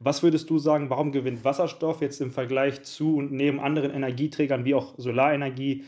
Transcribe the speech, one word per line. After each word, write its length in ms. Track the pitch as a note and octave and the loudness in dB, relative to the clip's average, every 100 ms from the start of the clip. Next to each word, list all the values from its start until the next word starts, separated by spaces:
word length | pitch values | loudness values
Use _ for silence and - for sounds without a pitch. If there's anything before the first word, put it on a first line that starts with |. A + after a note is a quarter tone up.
was 220 | B2+ C#3+ | -2 4
würdest 260 | E3+ D#3 D#3+ | 4 4 2
du 100 | D#3+ | 0
sagen, 300 | D3+ D3+ C#3 | 4 2 2
warum 240 | C3 D3 | -2 0
gewinnt 320 | C#3 B2+ A#2+ C3+ | 0 -2 -2 0
Wasserstoff 560 | C#3+ E3+ - - - | 0 -2 -2 -4 -2
jetzt 180 | C#3 - | -4 -4
im 120 | C3 | -6
Vergleich 520 | C3+ B2 C3+ C#3 C3+ | -4 -2 0 0 -2
zu 320 | - - D#3 D3+ | -10 -4 0 0
und 160 | C#3 | 0
neben 300 | C3+ C#3+ C#3 | 0 0 2
anderen 300 | C#3 D3+ C#3 | 0 0 0
Energieträgern 760 | C#3 C3 B2 D3+ - C#3+ C3 B2 | -2 -4 -2 -4 0 0 0 2
wie 100 | C3+ | 2
auch 200 | - - | 0 -8
Solarenergie 880 | B2 A#2+ C#3+ C#3+ C#3 C3 C#3 C3 | -2 2 4 2 -2 -4 -4 -4